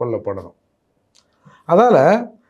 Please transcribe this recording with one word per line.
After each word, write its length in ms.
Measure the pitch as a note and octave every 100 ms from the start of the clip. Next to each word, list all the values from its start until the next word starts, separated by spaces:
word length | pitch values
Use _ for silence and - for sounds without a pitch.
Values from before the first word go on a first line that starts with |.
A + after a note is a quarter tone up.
பண்ணப்படணும். 520 | A#2+ A2 G2+ F#2+ F2 - _ _ _ _ _ _ _ _ _ _ -
அதால, 600 | F3 B3 F3 C#3+ G#3+ A#3+ _ _